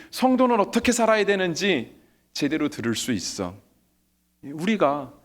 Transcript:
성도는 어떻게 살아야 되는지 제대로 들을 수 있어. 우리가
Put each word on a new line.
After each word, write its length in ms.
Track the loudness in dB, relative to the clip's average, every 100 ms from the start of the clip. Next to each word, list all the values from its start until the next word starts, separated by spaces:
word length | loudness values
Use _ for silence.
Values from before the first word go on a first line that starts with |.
| -16
성도는 480 | -2 2 4 4 4
어떻게 320 | 2 2 0
살아야 340 | 2 2 2
되는지 720 | 2 2 0 0 0 0 -2 -12 _ _ _
제대로 360 | -4 -2 0 -2
들을 260 | -4 -4
수 180 | -2 -2
있어. 420 | -4 -4 -6 -8 -8 _ _ _ _ _ _ _ _ -14
우리가 600 | -6 -2 0 0 0 -8 -16